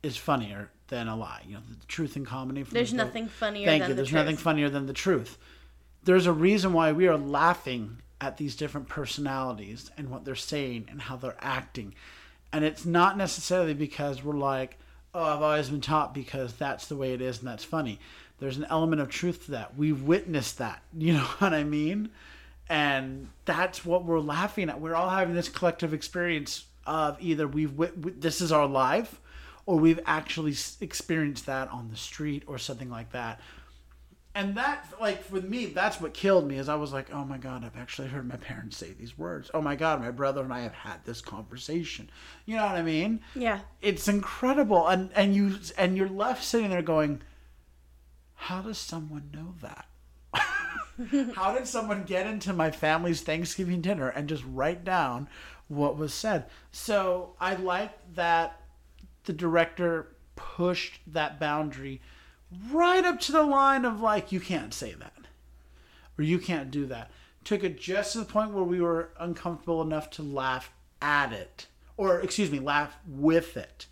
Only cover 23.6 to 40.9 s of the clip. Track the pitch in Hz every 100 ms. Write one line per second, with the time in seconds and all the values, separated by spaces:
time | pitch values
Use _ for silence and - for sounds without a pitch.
23.6 | 180 - 170 180 170 165 147 151 202 214
24.6 | 170 127 160 165 185 190 180 170 170 -
25.6 | 175 - 165 151 - 180 175 156 143 -
26.6 | - - - 160 151 151 175 151 147 147
27.6 | 151 135 170 175 160 131 160 - 170 156
28.6 | 143 135 131 180 226 - - - - -
29.6 | - 165 160 165 - 156 - 165 151 143
30.6 | - - 220 - - 165 151 131 - 131
31.6 | 131 127 113 113 - - 151 143 - 131
32.6 | - 123 127 117 117 127 117 113 - -
33.6 | - - - - - _ _ 208 196 202
34.6 | 277 269 - 196 214 190 - 190 185 240
35.6 | 202 170 208 208 160 - 196 185 147 135
36.6 | 135 151 147 135 135 147 139 135 131 127
37.6 | 117 117 123 - 135 135 123 123 - 117
38.6 | 113 - 85 95 117 147 170 160 127 160
39.6 | 147 143 160 147 120 123 139 139 131 123
40.6 | 117 - 107